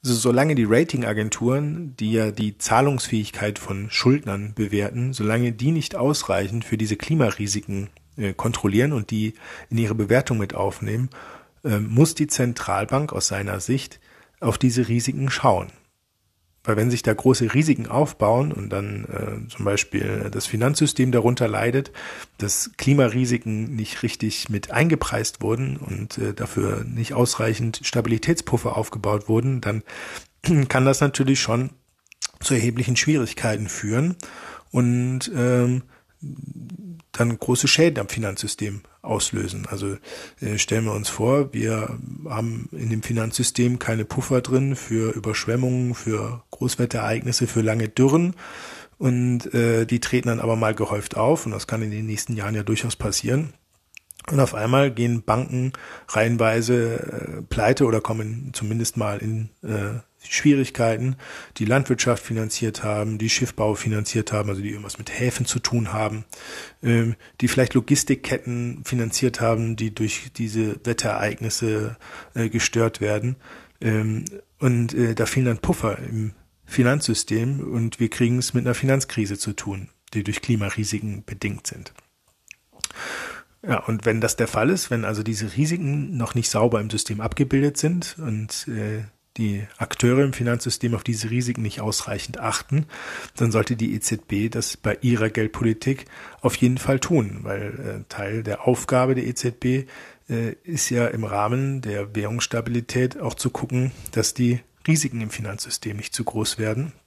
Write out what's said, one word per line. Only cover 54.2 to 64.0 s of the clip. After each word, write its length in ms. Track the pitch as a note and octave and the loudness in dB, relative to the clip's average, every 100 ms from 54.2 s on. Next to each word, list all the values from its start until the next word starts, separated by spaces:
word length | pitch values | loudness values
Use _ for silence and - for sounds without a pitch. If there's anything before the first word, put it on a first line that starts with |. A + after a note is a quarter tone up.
| - | -2
Und 100 | C#3+ | 2
auf 140 | C3 | 2
einmal 380 | A2 A2 C3 C#3 | 2 2 4 4
gehen 320 | A#2 A#2+ A#2 | 2 0 0
Banken 500 | - A2+ C3 B2+ B2+ - - - - | 0 0 0 -2 -2 -6 -16 -18 -4
reihenweise, 920 | G#2+ A2+ A#2 A2+ A2+ A#2 B2 A#2 A2+ | 2 4 4 4 4 2 2 2 -2
äh, 420 | - - - - | -6 -8 -8 -10
pleite 440 | - - G#2+ - B2+ | -4 2 4 6 4
oder 140 | A2 | 4
kommen 520 | - A2 G#2+ A2+ C3+ | 0 -4 -4 -6 -8
zumindest 420 | - G#2+ A2+ A2+ - | -6 -4 -2 -2 -2
mal 220 | G#2+ G2+ | -2 -2
in, 320 | G#2+ A2 A2 _ | -2 -2 -4 _
äh, 360 | - G#2+ G2+ A#2 - _ | -4 -2 -2 -6 -12 _
Schwierigkeiten, 920 | - - D3+ C#3 C3 - A#2 A2+ B2+ C3 - - - - | -4 2 4 4 2 2 2 2 -2 -4 -8 -16 -16 -4
die 80 | G#2+ | 2
Landwirtschaft 580 | C3 C3+ B2 - A#2 | 2 2 2 2 0
finanziert 600 | - A2+ A2 - A2+ G#2+ | -2 -4 -4 -2 -4 -2
haben, 340 | G#2+ G#2 G#2+ G#2+ | -4 -2 -2 -2
die 140 | A2 | 0
Schiffbau 420 | - B2 - G#2+ | 0 -2 0 0
finanziert 580 | G#2 - G#2+ | 0 0 -2